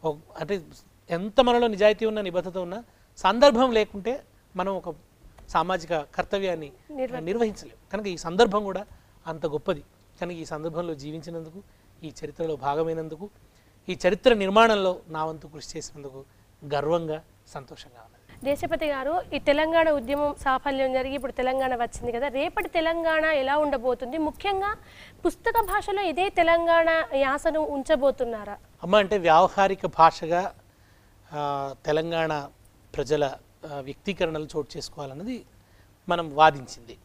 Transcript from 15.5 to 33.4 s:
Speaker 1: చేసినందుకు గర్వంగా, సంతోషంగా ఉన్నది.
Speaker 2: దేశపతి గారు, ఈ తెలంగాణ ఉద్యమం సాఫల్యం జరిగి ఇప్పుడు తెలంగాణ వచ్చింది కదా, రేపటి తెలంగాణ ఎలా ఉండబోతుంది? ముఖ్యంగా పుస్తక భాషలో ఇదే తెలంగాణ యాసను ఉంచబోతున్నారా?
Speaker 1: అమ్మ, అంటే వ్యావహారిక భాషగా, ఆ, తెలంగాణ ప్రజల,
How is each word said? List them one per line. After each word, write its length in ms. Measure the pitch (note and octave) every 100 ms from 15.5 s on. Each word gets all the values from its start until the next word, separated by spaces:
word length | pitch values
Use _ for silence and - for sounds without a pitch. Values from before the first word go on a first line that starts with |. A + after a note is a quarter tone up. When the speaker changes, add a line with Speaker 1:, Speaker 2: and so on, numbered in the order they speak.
| D3+ - E3
Speaker 1:
చేసినందుకు 460 | C#3+ D#3 C#3 C3+ C#3 _ _ _ D3
గర్వంగా, 480 | C#3+ C#3+ E3+ E3 D#3 - _ _
సంతోషంగా 480 | - C3 D3+ C#3 B2
ఉన్నది. 200 | A2 _ _ -
Speaker 2:
దేశపతి 420 | B3+ C#4+ E4+ D#4+ D#4
గారు, 360 | C#4 C4 E4+ -
ఈ 40 | C#4+
తెలంగాణ 520 | - C#4+ D#4 E4 D#4+
ఉద్యమం 440 | D4 A#3 C#4+ D4
సాఫల్యం 580 | C#4 - C4 C#4+ C4+ C4
జరిగి 220 | C4 C4
ఇప్పుడు 180 | C#4 B3+
తెలంగాణ 420 | - B3+ C4 C4
వచ్చింది 380 | B3 A#3 - A#3+
కదా, 160 | A#3 C#4
రేపటి 400 | C4 D#4+ F4 G4
తెలంగాణ 560 | F4 D#4+ E4 E4 D#4+
ఎలా 320 | D#4 D4+ C4 C#4+
ఉండబోతుంది? 640 | D4+ C4+ A#3+ B3 B3 D#4
ముఖ్యంగా 580 | D#4 - G4 G4 G4+ A4 - - - - F4
పుస్తక 340 | - - -
భాషలో 420 | G4+ G4+ G4+ G4
ఇదే 260 | F#4+ D4+ F#4+
తెలంగాణ 760 | G4 E4 E4+ E4+ E4+ E4 D#4+ D#4+
యాసను 460 | C4+ C4+ C#4+ E4 D#4
ఉంచబోతున్నారా? 1000 | D#4 C#4+ C4 D#4 C#4 - A#3 A3+ G#3 G3+ - _
Speaker 1:
అమ్మ, 140 | E3+ G3+
అంటే 220 | G3 G#3
వ్యావహారిక 680 | E3+ D#3+ F3+ - G3 F#3+ F3+
భాషగా, 680 | - D#3+ - E3 E3+ F#3+ - - _ _ _ _ _ -
ఆ, 420 | D3+ D3 C#3+ C#3 C3+ -
తెలంగాణ 640 | D3+ E3 E3 D#3+ D3+ C#3+ - - _ - -
ప్రజల, 360 | A#2 D3 C#3+ C3+